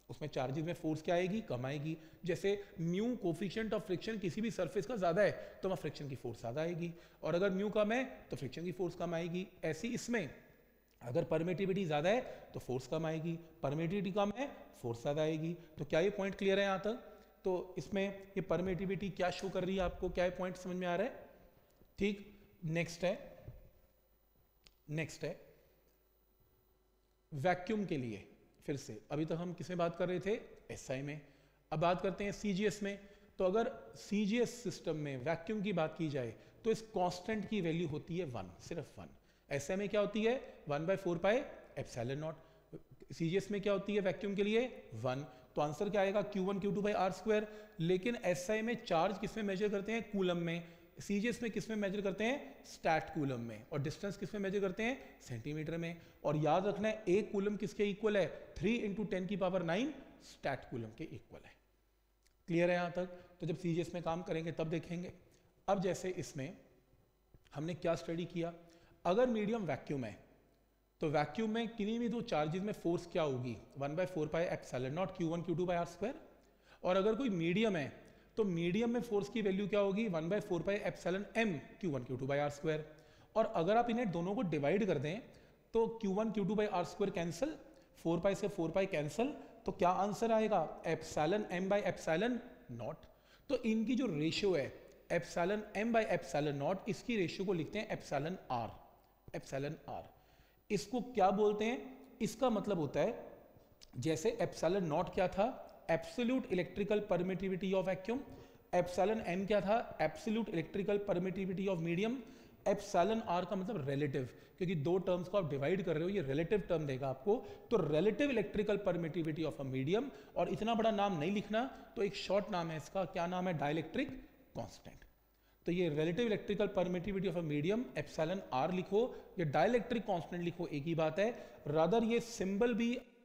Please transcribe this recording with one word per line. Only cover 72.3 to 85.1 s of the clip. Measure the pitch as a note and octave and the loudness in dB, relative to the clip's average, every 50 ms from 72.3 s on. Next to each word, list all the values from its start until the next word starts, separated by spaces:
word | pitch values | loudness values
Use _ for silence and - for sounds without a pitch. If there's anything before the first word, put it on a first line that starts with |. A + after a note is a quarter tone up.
| F3+ D3+ D3+ D3+ D3+ F#3+ F#3 | 2 2 2 2 0 0 -2
में | G#3+ F#3+ | -2 -4
force | - - E3+ E3+ E3+ E3+ - | -2 0 0 0 0 -2 -2
क्या | - F3+ D#3+ | 0 0 2
होगी? | D3 C3+ B2 B2 B2+ A2+ G2+ - - - C#3 | 2 0 -2 -2 -4 -6 -8 -10 -14 -8 -6
One | C#3 C#3+ D3+ | -4 -2 0
by | E3+ F#3 | 0 -2
four | F3+ - D#3 D3+ D3+ | 0 0 -2 -2 0
pi | D#3+ E3 F3 - | 0 0 0 0
epsilon | D#3+ D3+ - - - B2+ B2+ C3 C#3+ E3 | -2 -4 -6 -6 -4 -4 -2 -2 -2 -2
naught | F#3+ F3+ F#3 - | -2 -2 -2 -2
Q | F3 D#3+ | -2 0
one | E3 E3+ D#3+ | 0 -2 -2
Q | F#3 E3+ | 0 0
two | D#3 F3+ F3+ | 0 2 2
by | F3+ | 2
आर | E3+ E3+ | 0 0
स्क्वायर। | E3+ - - G#3 A3 C#4+ - - - - - _ _ _ _ _ - - - - | -2 -4 -4 -4 -4 -4 -6 -12 -20 -20 -20 _ _ _ _ _ -20 -14 -2 0
और | - F#3 G3 | 2 4 4
अगर | F#3+ G#3+ A3 | 4 4 2
कोई | G3 C#4 B3+ | 2 2 0
medium | G3 E3+ E3 E3 F3+ G3+ A3+ A3 G3 | 2 2 2 2 4 4 4 4 2
है, | E3 C#3 A#2 - - - - - - - - _ - | 2 -2 -4 -6 -12 -18 -20 -20 -20 -20 -6 _ 0
तो | A3 | 0
medium | G3+ E3+ E3 E3+ F3 F3 G#3+ A#3 A#3+ | 2 2 0 2 2 2 2 2 2
में | A#3 B3 | 2 0
force | - - G#3 G3+ F#3+ - | 0 0 0 0 0 0
की | - A#3 | 0 0
value | G#3+ G3+ F#3+ F#3+ G#3 F#3 | 2 2 2 2 2 2
क्या | G#3 G#3 | 2 4
होगी? | G3+ G3 F#3+ G3+ A#3 A3+ | 4 4 2 2 0 0
वन | E3+ D#3+ D#3 E3+ | 0 0 0 0
बाई | G3 G#3 | 0 0
फ़ोर | G3 - F#3 F3 | 0 0 -2 0
पाई | E3+ - G3+ G#3 G#3 F#3+ | 0 0 0 0 0 -4
epsilon | - - - F3 F3+ G3 G3+ - - A3 | -4 -4 -2 -2 -2 -2 -2 -2 0 0
m | A#3 A3 E3+ C3+ - - - - | 2 2 0 -2 -6 -10 -10 -6
Q | - F3+ | -4 -2
one | C#3 C3 A#2+ | -2 -2 -4
Q | A#2 C3 A#2 | -4 -4 -4
two | C3+ C3 | -2 0
by | C#3 C#3+ | 2 2
आर | D3 D3 | 2 0
स्क्वायर। | C#3 - - D#3+ D#3 D#3 D3+ - - - - - - - - - - | -2 -2 0 0 0 0 -2 -8 -14 -20 -20 -20 -20 -20 -20 -2 2
और | G#3+ A3+ A3 - | 2 2 2 2
अगर | F#3 E3 E3+ G#3+ A#3 | 2 2 4 4 4
आप | A#3+ A#3+ | 4 4
इन्हें | A3 A#3 B3 G3+ | 2 2 2 0
दोनों | D3+ E3+ E3+ F#3 G#3 | 0 0 0 0 0
को | A3+ C4 E3+ D#3 | 0 0 0 0
divide | D3+ C#3 C#3+ E3+ F#3+ A#3 F#3+ | 2 2 4 4 4 4 2
कर | E3 C#3+ | 2 2
दें, | B2+ D3 | 0 -2